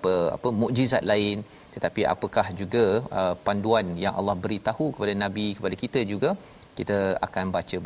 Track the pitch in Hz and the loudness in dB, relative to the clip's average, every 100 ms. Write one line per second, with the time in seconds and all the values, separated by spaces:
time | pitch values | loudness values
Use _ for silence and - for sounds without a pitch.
0 | 92 92 85 - 127 107 113 123 131 123 | 2 2 2 0 0 0 2 2 2 2
1 | 95 107 104 101 101 - - - - - | 2 2 2 -2 -6 -16 -18 -4 -2 0
2 | 98 92 101 - 101 90 95 120 107 104 | 0 0 0 0 0 -2 0 2 4 2
3 | 127 98 92 87 - 101 107 113 95 85 | 0 -2 0 0 -2 0 2 2 2 -2
4 | 95 92 98 92 101 104 107 113 156 - | -2 0 -2 -2 -2 -4 -2 -2 -2 -2
5 | 104 101 101 101 104 98 95 92 123 139 | -2 0 -2 -2 -2 -2 -4 -4 -2 -2
6 | 104 101 143 190 - - - - 87 101 | -2 0 0 0 -6 -20 -14 -8 -2 0
7 | 98 92 - - 92 90 85 92 | 0 0 -2 -4 -2 -2 -2 -6